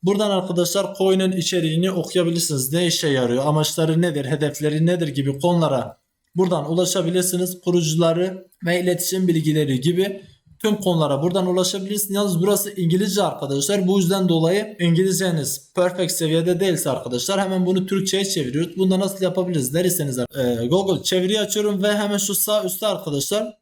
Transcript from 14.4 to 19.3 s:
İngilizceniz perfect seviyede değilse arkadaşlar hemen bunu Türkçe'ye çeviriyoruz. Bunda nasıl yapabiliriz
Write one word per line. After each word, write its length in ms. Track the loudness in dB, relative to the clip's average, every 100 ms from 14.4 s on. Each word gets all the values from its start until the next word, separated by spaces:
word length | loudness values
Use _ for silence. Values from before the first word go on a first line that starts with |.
| 2 0 -2 -2
İngilizceniz 920 | 2 4 2 2 0 0 -2 -6 -8
perfect 380 | 0 0 0 -2
seviyede 480 | 0 0 2 2 0
değilse 300 | 2 0 -2
arkadaşlar 500 | -4 -2 -4 -2 0
hemen 260 | 0 0 2
bunu 200 | 0 0
Türkçe'ye 380 | -2 0 -2
çeviriyoruz. 540 | -2 -2 -2 -2 -4 0
Bunda 200 | 2 2
nasıl 260 | 0 0
yapabiliriz 500 | -2